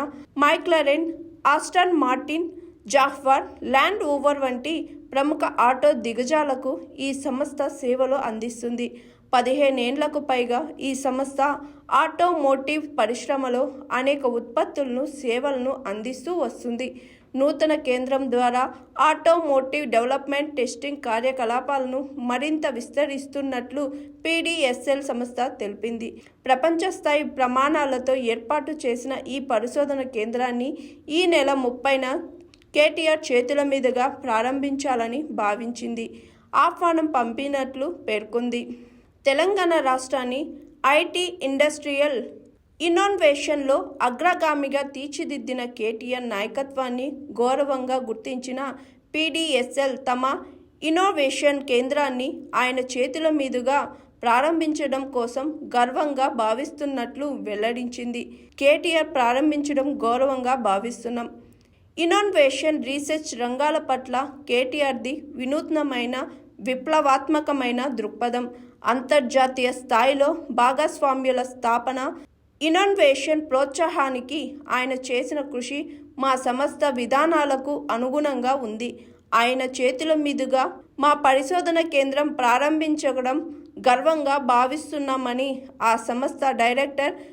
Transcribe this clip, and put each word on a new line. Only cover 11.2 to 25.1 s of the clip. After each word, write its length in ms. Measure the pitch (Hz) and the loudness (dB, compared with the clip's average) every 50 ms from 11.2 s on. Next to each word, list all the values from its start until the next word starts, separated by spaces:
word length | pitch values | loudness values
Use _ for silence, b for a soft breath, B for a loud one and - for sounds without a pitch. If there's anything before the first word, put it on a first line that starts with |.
| 269 269 - - 269 285 277 277 B B B B B - - 269 | -2 -2 0 0 0 0 0 -2 B B B B B 2 2 4
ఆటోమోటివ్ 840 | 320 320 311 - 339 359 339 311 277 269 269 269 269 302 302 311 294 294 - 254 | 4 2 2 2 2 2 2 2 2 2 2 2 0 -2 -2 -4 -4 -4 -2 0
పరిశ్రమలో 640 | 220 214 247 240 - - 277 277 262 254 247 247 285 285 277 - - - 226 247 | 0 0 0 -2 -2 -2 -2 -2 0 0 0 0 -2 -2 -4 -10 -8 -4 -4 0
అనేక 220 | 262 277 294 277 269 240 233 233 | 2 2 0 2 0 0 0 -2
ఉత్పత్తులను, 680 | 233 - - 311 339 330 - 294 277 254 240 254 294 311 - - | -4 -2 -2 -2 -2 0 -2 -4 -4 -2 -2 -4 -4 -6 -6 -6
సేవలను 520 | 277 240 226 247 269 285 269 254 247 262 269 254 - 196 | -4 -2 -2 0 0 -2 -2 -2 -2 -4 -4 -6 -6 -8
అందిస్తూ 400 | 202 214 220 254 254 - - 339 359 339 262 | -8 -6 -6 -8 -8 -8 -6 -6 -2 -2 -2
వస్తుంది. 440 | - - - - 240 233 226 262 254 B B B B B B B B - 262 | -4 -4 -6 -6 -6 -6 -4 -6 -8 B B B B B B B B 0 2
నూతన 340 | 277 294 302 294 320 311 302 302 302 | 2 2 2 2 2 2 2 2 0
కేంద్రం 360 | 262 247 247 254 247 277 269 269 247 | 0 0 0 0 0 0 0 0 0
ద్వారా 300 | 240 240 247 240 240 247 262 - B B B B - - 277 | 2 2 2 2 2 2 0 -2 B B B B 0 4 4
ఆటోమోటివ్ 800 | 311 311 311 - 330 339 349 330 294 269 269 262 262 302 302 294 233 | 4 4 4 6 6 6 6 4 4 2 2 2 2 -2 -4 -2 2
డెవలప్మెంట్, 580 | 226 226 240 254 269 262 269 277 277 285 302 302 294 | 2 2 4 2 0 0 -2 -2 -2 -2 -2 -2 -2
టెస్టింగ్ 440 | 262 233 247 - - 277 285 285 277 - | -2 -2 -2 -4 -6 -8 -8 -8 -6 -4
కార్యకలాపాలను 960 | 240 220 226 240 262 262 262 240 220 240 254 254 277 277 269 254 254 254 277 285 277 - - 240 240 | -2 0 0 0 0 0 0 0 0 0 0 0 0 0 0 0 -2 -2 -4 -6 -6 -8 -6 -4 -2
మరింత 340 | 247 247 285 311 311 302 311 294 240 233 | -2 0 0 0 0 0 0 -2 -2 -4
విస్తరిస్తున్నట్లు 1040 | 233 - - 285 302 277 277 269 277 - - 285 269 269 254 247 247 - 254 285 285 269 294 B B B B - - | -8 -4 0 0 0 0 -2 -6 -8 -8 -6 -6 -4 -4 -4 -4 -6 -6 -6 -4 -4 -4 -6 B B B B -6 -2
పీడీఎస్ఎల్ 840 | 320 330 330 330 330 339 320 277 247 247 240 - 285 269 277 269 294 | -2 0 0 0 -2 0 0 0 0 0 0 0 0 0 0 -2 -4